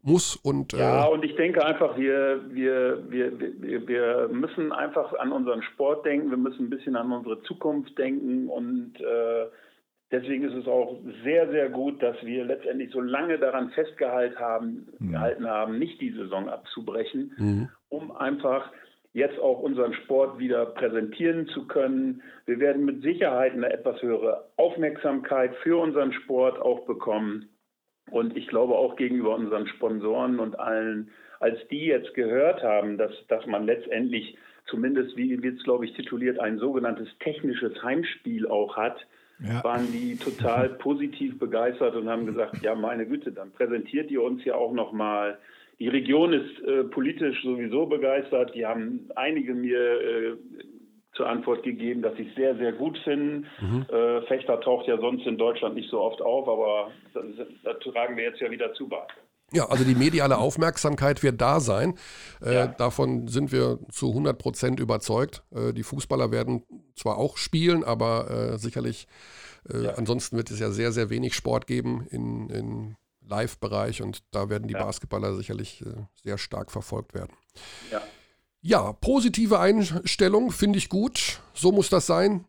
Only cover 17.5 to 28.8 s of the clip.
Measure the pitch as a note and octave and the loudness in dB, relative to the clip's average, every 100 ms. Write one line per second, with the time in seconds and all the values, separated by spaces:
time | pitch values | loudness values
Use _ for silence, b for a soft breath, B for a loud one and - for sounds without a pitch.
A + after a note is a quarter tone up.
17.5 | G2+ B2+ B _ D3 D#3 - C3+ C#3+ C#3 | 2 -2 B _ -10 -10 -4 -2 0 0
18.5 | C3+ - B B B B A#2+ C#3 - C3+ | 0 -2 B B B B 0 0 2 2
19.5 | B2 C#3+ C3 A#2+ A2+ - C3+ C3+ B2 B2+ | 2 0 2 0 0 0 4 4 0 0
20.5 | A#2+ A#2 - B2+ A2+ A2 - E3 E3 D#3 | 0 0 0 0 0 -4 0 0 0 -2
21.5 | - - D3 C3+ C3+ C3 B2+ B B - | -6 -2 0 2 2 0 -4 B B -4
22.5 | A#2+ C#3+ C#3 C#3+ C3 C3+ E3+ F3+ B2+ C3 | 2 4 4 0 0 -2 2 2 4 2
23.5 | B2 A#2+ A2+ C3 A#2 B2 A2+ A2 - - | 2 0 0 -2 -2 0 0 0 -2 -4
24.5 | - E3+ E3+ D#3 D3+ D3 C#3 B2+ C3+ B2+ | 4 4 4 -2 0 -2 -2 0 2 2
25.5 | B2 D#3+ E3+ E3 D3 C3 B2 - C3 B2+ | 0 2 2 4 2 0 -2 -2 4 4
26.5 | - B2+ A#2+ - A2+ - G#2+ G#2+ G#2 - | 4 0 0 -2 -4 -2 0 -2 -4 -10
27.5 | _ _ _ _ _ - A#2+ A2+ - - | _ _ _ _ _ -4 -2 -2 -4 -2
28.5 | A2+ B2 A#2 | 2 4 4